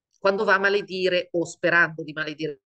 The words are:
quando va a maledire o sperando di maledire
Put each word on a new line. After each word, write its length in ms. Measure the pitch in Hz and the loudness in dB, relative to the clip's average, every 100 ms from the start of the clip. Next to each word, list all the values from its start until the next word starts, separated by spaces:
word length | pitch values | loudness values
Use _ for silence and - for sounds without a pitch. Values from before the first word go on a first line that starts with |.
| _ _ | _ _
quando 260 | 196 196 202 | 0 0 2
va 100 | 190 | 2
a 40 | |
maledire 720 | 196 202 175 185 185 180 - | 2 0 -2 -2 0 0 -2
o 120 | 175 165 | -4 -6
sperando 560 | - 170 170 160 160 | -2 2 4 2 -2
di 100 | 151 | -10
maledire 480 | 156 156 147 156 139 | -8 -8 -6 -8 -10